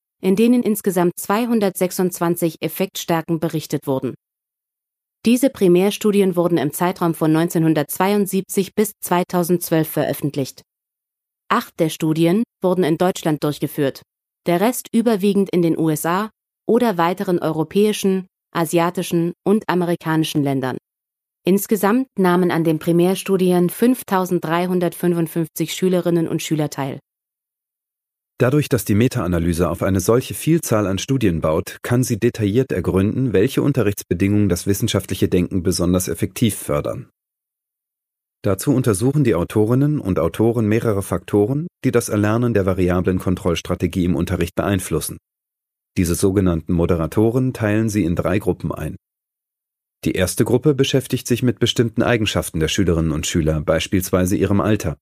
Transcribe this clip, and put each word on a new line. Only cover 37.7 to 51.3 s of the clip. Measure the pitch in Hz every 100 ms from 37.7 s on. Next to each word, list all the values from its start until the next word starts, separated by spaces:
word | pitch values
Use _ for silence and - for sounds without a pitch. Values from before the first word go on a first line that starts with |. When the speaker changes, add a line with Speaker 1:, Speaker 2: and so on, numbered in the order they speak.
| _ _ _ _ _ _ _
Speaker 2:
Dazu | 104 98 -
untersuchen | 131 127 92 123 147
die | 123
Autorinnen | 85 85 110 107 127 147 147
und | - 87
Autoren | 82 - 113 117 107
mehrere | 113 113 98
Faktoren, | 95 90 - 104 104 143 170 - 131
die |
das | 120 107
Erlernen | 107 104 117 123
der | 104 95
variablen | 92 90 90 90 92
Kontrollstrategie | - 90 92 82 - 90 90 95
im | 87 87
Unterricht | 87 90 85
beeinflussen. | - 80 98 - 78 - - - _ _ _ _ _ _ -
Diese | 87 82
sogenannten | 98 95 90 82 -
Moderatoren | 87 85 85 78 - 113 127 131
teilen | - 104 107 113
sie | 104
in | 82 85
drei | 78 90
Gruppen | - 87 80
ein. | - 76 - - _ _ _ _ _ _ _ _ _ -
Die |
erste | - 90 - 120
Gruppe | 123 151
beschäftigt | 135 135 135 - 127
sich | -